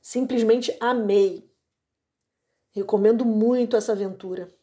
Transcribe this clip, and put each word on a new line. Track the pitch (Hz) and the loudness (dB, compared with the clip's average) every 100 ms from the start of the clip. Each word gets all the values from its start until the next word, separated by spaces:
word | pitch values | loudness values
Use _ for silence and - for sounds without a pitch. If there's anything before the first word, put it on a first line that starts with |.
Simplesmente | - 247 262 254 220 240 247 - | -6 -6 -2 0 2 2 0 -4
amei. | 240 254 208 202 196 170 _ _ _ _ _ _ _ _ _ _ _ _ _ | -2 -2 2 2 2 -2 _ _ _ _ _ _ _ _ _ _ _ _ _
Recomendo | - 196 208 208 226 | -10 -2 2 4 4
muito | 240 214 226 247 233 226 | 2 2 2 2 2 0
essa | 214 | -2
aventura. | 202 196 190 185 185 175 _ | -4 -4 -8 -12 -12 -12 _